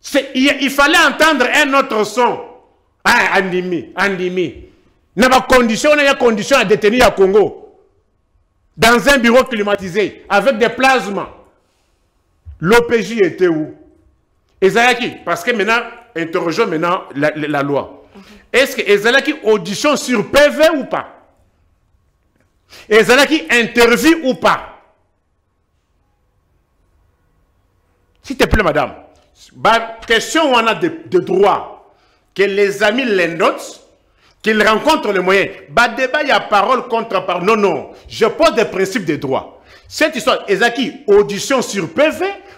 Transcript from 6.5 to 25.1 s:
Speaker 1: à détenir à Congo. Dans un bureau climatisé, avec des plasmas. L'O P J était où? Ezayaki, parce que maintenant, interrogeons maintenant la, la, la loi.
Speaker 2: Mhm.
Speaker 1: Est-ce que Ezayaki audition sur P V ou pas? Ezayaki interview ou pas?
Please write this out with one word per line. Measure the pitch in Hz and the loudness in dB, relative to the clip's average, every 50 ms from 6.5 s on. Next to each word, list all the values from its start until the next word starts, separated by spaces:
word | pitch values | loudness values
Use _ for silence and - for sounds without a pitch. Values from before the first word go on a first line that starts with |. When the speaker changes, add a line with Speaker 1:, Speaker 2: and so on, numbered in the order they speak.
| 269 262 | 2 2
Speaker 1:
à | 233 | 4
détenir | 185 214 196 - 208 220 254 247 | 2 0 2 2 2 2 4 4
à | 208 | 2
Congo. | - - 196 185 196 214 190 139 - - - - _ _ _ _ _ _ _ _ _ _ _ _ _ _ _ _ _ _ _ _ _ - | 4 4 2 4 6 4 2 2 -2 -10 -20 -20 _ _ _ _ _ _ _ _ _ _ _ _ _ _ _ _ _ _ _ _ _ 0
Dans | 175 226 240 240 190 262 | 2 4 4 4 4 4
un | 285 277 | 2 4
bureau | 226 233 233 262 254 | 4 4 4 4 4
climatisé, | - 240 214 202 202 202 196 185 190 165 208 202 170 - - - - | 2 -2 -4 -2 -2 -2 -4 -4 -6 -4 -2 -4 -4 -4 -12 -8 0
avec | 185 202 196 262 269 214 | 0 2 2 2 0 2
des | 233 226 | 0 -2
plasmas. | - - 262 262 269 254 180 196 202 180 147 - - - - _ _ _ _ _ _ _ _ _ _ _ _ _ _ _ _ _ _ _ _ - - - | 0 0 2 2 2 2 -2 -4 -8 -8 -8 -10 -14 -20 -20 _ _ _ _ _ _ _ _ _ _ _ _ _ _ _ _ _ _ _ _ -20 -16 -8
L'O | 151 165 220 240 240 | 0 4 4 4 4
P | 233 240 233 202 | 2 0 -2 -2
J | 175 233 226 | -2 0 0
était | 196 170 - - 185 180 | 0 0 2 0 0 0
où? | 165 156 156 135 - _ - _ _ _ _ _ _ _ _ _ _ _ _ _ _ _ | 0 0 -4 -8 -10 _ -20 _ _ _ _ _ _ _ _ _ _ _ _ _ _ _
Ezayaki, | - 190 175 220 233 247 240 240 247 180 - - - | 0 2 2 4 2 2 2 0 -4 -8 -8 -10 -6
parce | 175 175 165 - | -6 -6 -6 -4
que | 240 | -4
maintenant, | 240 220 190 208 226 240 233 233 - - - _ _ | -2 -2 0 0 0 -2 -2 -6 -16 -20 -20 _ _
interrogeons | 160 165 160 165 185 170 170 160 151 233 202 | -8 -8 -4 -4 -4 -4 -4 -2 -2 -2 -2
maintenant | 170 156 170 175 180 185 180 - - | -2 -2 -2 -2 -2 -2 -4 -8 -6
la, | 135 143 151 151 | -2 -2 -2 -2
la, | 156 147 147 | -2 -6 -4
la | 151 143 | -2 -4
loi. | 139 143 143 135 113 - - - - _ _ | -2 -2 -2 -4 -4 -6 -14 -20 -20 _ _
Speaker 2:
Mhm. | 202 196 - - - _ _ - | -20 -20 -20 -20 -20 _ _ 0
Speaker 1:
Est-ce | 220 277 269 277 - | 0 0 0 -2 -6
que | |
Ezayaki | 180 180 202 202 - 233 247 269 247 294 294 - - | 0 2 2 2 2 2 0 2 0 -2 -6 -4 0
audition | 214 214 208 170 170 202 - - 294 285 240 | 0 0 0 0 -6 -8 -4 -2 -2 -2 -2
sur | - - 254 220 185 - | -2 -4 -2 -4 -4 0
P | - 269 294 294 | 2 2 2 4
V | 233 247 302 320 339 294 | 2 2 2 2 2 0
ou | 240 | -6
pas? | - - 151 - - - - _ _ _ _ _ _ _ _ _ _ _ _ _ _ _ _ _ _ _ _ _ _ _ _ _ _ _ _ _ _ - - - _ | -6 -6 -8 -8 -10 -16 -20 _ _ _ _ _ _ _ _ _ _ _ _ _ _ _ _ _ _ _ _ _ _ _ _ _ _ _ _ _ _ -20 -20 -6 _
Ezayaki | 214 220 220 160 240 262 285 269 285 320 - - | 2 2 4 4 4 2 2 2 0 -4 -2 -2
interview | 220 240 233 - - 240 240 233 240 214 196 311 330 330 - | -2 -2 -2 -2 0 2 2 2 2 2 2 2 2 2 0
ou | 262 240 | -4 -4
pas? | - - 208 165 - - - - - _ _ _ _ _ _ | 0 0 0 0 0 -4 -14 -20 -20 _ _ _ _ _ _